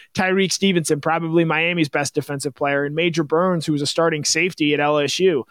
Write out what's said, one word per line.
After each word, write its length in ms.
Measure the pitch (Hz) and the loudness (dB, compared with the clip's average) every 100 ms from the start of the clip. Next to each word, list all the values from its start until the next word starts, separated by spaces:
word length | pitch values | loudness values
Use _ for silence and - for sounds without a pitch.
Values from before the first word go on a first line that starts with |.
| - | -10
Tyreek 380 | - 185 190 190 | -4 0 2 0
Stevenson, 480 | - 196 175 156 151 | 0 2 2 0 -2
probably 440 | 160 165 165 165 | 0 -2 0 2
Miami's 440 | 165 156 165 175 147 | 2 2 0 0 0
best 260 | 151 135 | -2 -2
defensive 400 | - 135 143 143 | -4 -6 -6 -8
player, 300 | - 143 139 | -4 -2 -2
and 100 | 143 | -2
Major 300 | 151 175 160 | -2 0 0
Burns, 420 | 147 160 185 175 151 | 0 0 0 0 -2
who 60 | |
was 100 | 147 | -2
a 40 | 143 | -2
starting 380 | - 165 160 | 0 0 0
safety 480 | 143 160 180 - 147 | -2 0 -2 0 0
at 60 | 143 | 2
L 220 | 147 151 | 2 2
S 180 | 139 - | 0 2
U. 260 | 185 151 113 | 2 2 -2